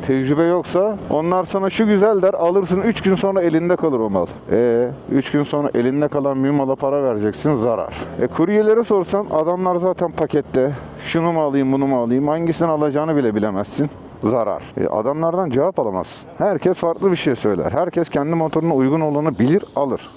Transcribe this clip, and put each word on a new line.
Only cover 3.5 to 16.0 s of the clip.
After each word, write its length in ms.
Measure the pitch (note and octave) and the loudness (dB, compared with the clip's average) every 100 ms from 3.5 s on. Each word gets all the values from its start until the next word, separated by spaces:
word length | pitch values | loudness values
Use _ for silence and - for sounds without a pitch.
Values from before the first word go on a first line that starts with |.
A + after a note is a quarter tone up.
| D#3+ F3 F3 | 2 2 0
kalır 240 | E3+ B2+ | 2 0
o 100 | A2 | 0
mal. 180 | F#2+ F2 - - | 0 -2 -6 -2
E, 360 | G2+ A#2+ A#2 B2 C#3 - | 2 2 2 0 -4 -2
üç 200 | C3 C3 | -2 0
gün 120 | D3 | -2
sonra 280 | C#3+ D3+ C#3+ | 0 -2 0
elinde 340 | A#2+ A#2+ C#3 D3 | 0 0 0 0
kalan 360 | D3 C#3 C3+ | 0 -2 0
bir 60 | C3+ | 0
mala 260 | D3 C3+ C3+ | 0 0 0
para 280 | C#3 C#3+ | 0 0
vereceksin, 500 | C3+ G#2+ G#2+ G2 D3+ | 0 0 -2 0 0
zarar. 400 | C#3+ A2+ A2 E2+ - - - | 2 2 0 -4 -8 -12 -4
E, 60 | B2 | -4
kuryelere 560 | - E3+ G#3 G#3+ A3 | 0 2 4 4 2
sorsan 420 | A#3 G3+ E3+ G3 G#3 | 2 0 0 -2 0
adamlar 440 | D#3 D#3 F3+ F#3 F3 | 0 0 0 0 0
zaten 360 | F3+ F3 F3 | 0 0 -4
pakette. 600 | - D3+ D3+ C3+ C3+ C3 C3+ - - | -2 -2 0 0 0 0 -2 -10 -14
Şunu 320 | - E3 E3 | -4 -2 0
mu 100 | E3 | 0
alayım, 320 | D3+ C#3 C3 | 0 2 2
bunu 140 | C3+ C#3 | 2 2
mu 140 | C3+ | 0
alayım? 260 | A#2 B2+ D3 | 2 0 0
Hangisini 400 | D#3+ E3+ D#3 E3 | 0 -2 0 0
alacağını 480 | D#3 D3+ C#3+ D#3 D3+ | 2 0 0 0 0
bile 200 | B2 G#2+ | 2 0
bilemezsin. 540 | G#2+ G2 G#2 - C#3+ - - - | -2 -2 -6 -4 -4 -4 -20 -4
Zarar. 400 | G#2 A#2+ G#2+ F2 - - | -2 0 0 -4 -8 -4
E, 60 | F#2 | -2
adamlardan 600 | G#2 A2 D3+ E3 F3 F3+ | -2 -2 -2 -2 -2 -2
cevap 300 | B2 D#3+ F#3 | 0 0 0
alamazsın. 500 | A#2+ F#2 | -2 -2